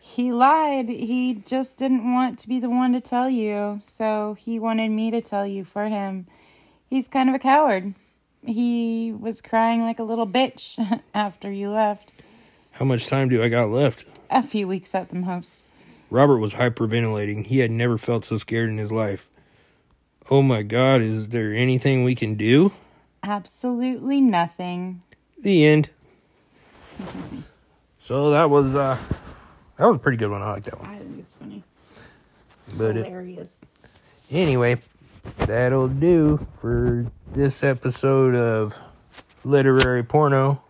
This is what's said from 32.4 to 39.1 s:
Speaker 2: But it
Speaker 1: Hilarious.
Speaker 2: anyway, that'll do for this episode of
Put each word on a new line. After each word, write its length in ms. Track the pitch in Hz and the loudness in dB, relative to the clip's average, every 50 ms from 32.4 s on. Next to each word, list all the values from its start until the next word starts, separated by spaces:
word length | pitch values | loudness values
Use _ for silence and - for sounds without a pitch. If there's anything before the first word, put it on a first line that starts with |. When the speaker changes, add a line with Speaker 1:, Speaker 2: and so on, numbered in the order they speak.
| _ _ _ _ _ - 98 | _ _ _ _ _ -16 -8
Speaker 2:
But 220 | 92 110 110 104 113 | -4 -4 -2 -2 -2
it 80 | 107 | -6
Speaker 1:
Hilarious. 540 | - 180 180 180 180 180 - - - _ _ - _ _ - _ - _ - _ _ _ _ _ _ | -8 -10 -14 -16 -16 -16 -18 -18 -20 _ _ -20 _ _ -20 _ -20 _ -20 _ _ _ _ _ _
Speaker 2:
anyway, 460 | - 160 185 156 135 123 120 120 123 120 - _ _ _ - _ - - _ - - - | -2 0 2 2 2 2 4 2 2 0 -4 _ _ _ -20 _ -20 -20 _ -18 -6 -4
that'll 500 | - - 107 117 123 127 131 135 131 131 | -2 0 0 2 2 2 2 2 0 0
do 560 | 135 135 151 175 180 165 156 151 151 147 - - - - | 0 2 4 4 6 6 6 4 2 0 -2 -8 -16 -10
for 460 | - 117 120 120 120 123 120 120 120 113 - - - - - | -6 -2 -2 0 0 0 0 -2 -4 -6 -8 -14 -20 -8 -2
this 300 | 135 139 143 131 - - | 0 0 0 0 0 0
episode 680 | 139 135 123 - 131 120 - - 135 135 135 135 131 123 | 0 0 0 -2 -6 -4 0 0 2 4 4 4 4 4
of 420 | 123 120 117 113 110 107 104 104 - - - - _ _ _ | 2 2 2 0 0 -2 -4 -6 -14 -20 -20 -20 _ _ _